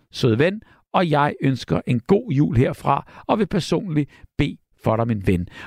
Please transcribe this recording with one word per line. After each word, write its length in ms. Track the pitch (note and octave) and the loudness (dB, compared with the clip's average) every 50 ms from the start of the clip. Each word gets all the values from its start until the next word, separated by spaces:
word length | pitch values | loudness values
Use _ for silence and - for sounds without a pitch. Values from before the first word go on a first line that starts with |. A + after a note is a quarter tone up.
| _ _ | _ _
søde 280 | - - - B2 A2 A#2 | -6 -2 0 2 2 2
ven, 240 | D3+ F#3 G3+ A3 - - _ _ _ _ | 2 0 0 -4 -10 -18 _ _ _ _
og 180 | - F#3+ F#3+ E3 | 0 0 2 2
jeg 240 | D3 C#3+ C#3+ D3 - - | 2 2 2 0 -2 -2
ønsker 400 | - C3+ C3 A#2+ - - D#3+ - - | -2 -2 -2 -2 -2 -2 -4 -2 0
en 140 | - B2+ A#2+ | -2 -2 -2
god 300 | - - G3 G#3+ C4 A#3 | 2 2 2 2 2 0
jul 260 | C3 C3+ D3 - E3+ | 0 0 2 2 2
herfra, 560 | A2+ C3+ - - - - C#3+ C#3 C#3+ - - - - - | 2 2 2 0 -2 -2 -2 -2 -2 -4 -8 -16 -12 -4
og 120 | - - G#3+ | -2 0 0
vil 80 | G#3 | 0
personligt 640 | - - F3+ - - F3 - - F#3+ D3+ D3 C#3+ - - - - - _ - | 0 -2 -2 -2 0 -2 -2 -2 -2 -2 -2 -2 -4 -8 -16 -20 -8 _ -2
bede 180 | D3 C#3 - - _ _ _ _ - | -2 -2 -4 -8 _ _ _ _ -2
for 120 | A#2 A2 | 0 0
dig, 100 | A2+ A#2 | 0 0
min 200 | A#2+ A2+ G2+ F#2+ | 0 -2 -2 0
ven. 220 | A2 F#2+ F2 E2+ - - - - | 0 0 0 -2 -6 -10 -16 -18